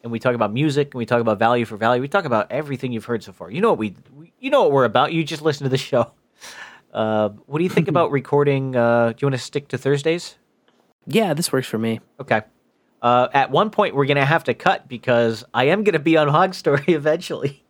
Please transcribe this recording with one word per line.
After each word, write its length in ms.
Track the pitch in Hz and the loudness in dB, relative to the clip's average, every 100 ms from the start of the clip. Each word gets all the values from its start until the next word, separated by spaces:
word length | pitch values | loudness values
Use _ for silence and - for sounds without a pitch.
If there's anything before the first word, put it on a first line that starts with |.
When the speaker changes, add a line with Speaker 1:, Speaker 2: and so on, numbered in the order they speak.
Speaker 1:
and 80 | 117 | -6
we 80 | 117 | -2
talk 160 | 131 120 | -2 0
about 160 | 107 | 0
music, 400 | 113 151 139 143 | 0 0 0 -2
and 60 | 127 | -4
we 60 | 113 | 0
talk 160 | 120 | 0
about 180 | 117 104 | 2 2
value 260 | 113 123 113 | 2 2 -2
for 120 | 107 | -2
value. 240 | 110 123 | 0 0
We 60 | 139 | 0
talk 160 | 202 165 | -2 0
about 260 | 120 - | -2 -2
everything 400 | 123 151 127 131 | -6 -6 -8 -6
you've 140 | 117 - | -8 -6
heard 180 | 117 | -6
so 80 | 98 | -8
far. 180 | - 85 | -18 -12
You 120 | 123 | -2
know 80 | 220 | 0
what 80 | 156 | 0
we, 160 | 107 90 - 139 | -2 -8 -20 -20
we, 180 | 165 _ | -20 _
you 100 | 262 | 0
know 140 | 277 | 2
what 80 | 180 | 4
we're 140 | 139 123 | 4 4
about. 280 | 123 143 | 4 2
You 100 | 165 | 0
just 180 | 151 156 | -4 -2
listen 220 | 156 143 | -2 -2
to 60 | 139 | -2
the 80 | 131 | -2
show. 340 | - 127 117 _ _ _ - - - - _ | 0 0 0 _ _ _ -20 -18 -20 -20 _
Uh, 360 | - 110 107 107 104 _ | -4 -2 0 0 -4 _
what 100 | 147 | -4
do 60 | |
you 60 | 180 | 0
think 180 | - 165 | 0 0
Speaker 2:
<laughs> 80 | 170 | 0
Speaker 1:
about 160 | 165 | 2
recording? 640 | 139 135 143 143 135 135 127 | -2 0 0 2 0 -2 0
Uh, 340 | 117 120 117 | 2 4 2
do 20 | 110 | 0
you 40 | 139 | -4
wanna 100 | 131 | -4
stick 320 | - 147 143 | -6 -10 -8
to 80 | 127 | -6
Thursdays? 580 | 135 143 151 170 - - _ _ _ _ _ _ - | -2 0 0 -2 -6 -20 _ _ _ _ _ _ -4
Speaker 2:
Yeah, 260 | 214 208 | -2 0
this 180 | 151 175 | -2 -2
works 160 | 131 127 | -4 -4
for 100 | 110 | -6
me. 240 | 113 113 _ _ | -4 -6 _ _
Speaker 1:
Okay. 220 | 139 110 - _ _ _ _ _ | -2 -2 -2 _ _ _ _ _
Uh, 260 | 120 123 127 | 2 2 2
at 180 | 139 131 | 0 2
one 180 | 143 214 | 0 0
point, 260 | - 196 143 | 0 -2 0
we're 100 | 139 | 0
gonna 200 | 143 139 | 2 2
have 180 | 160 - | 0 0
to 80 | |
cut 340 | 117 180 190 - | -2 0 -2 -6
because 560 | 120 - 120 117 110 - | -8 0 2 2 -2 -6
I 120 | 117 131 | 0 2
am 180 | 196 | 2
gonna 160 | 208 160 | 2 0
be 160 | 143 160 | 2 4
on 100 | 147 | 4
Hog 260 | 151 190 | 2 2
Story 300 | 180 - 139 143 | 0 0 0 2
<laughs> 20 | |
eventually. 720 | 160 147 165 - 156 143 - | 0 2 -2 -4 -6 -6 -8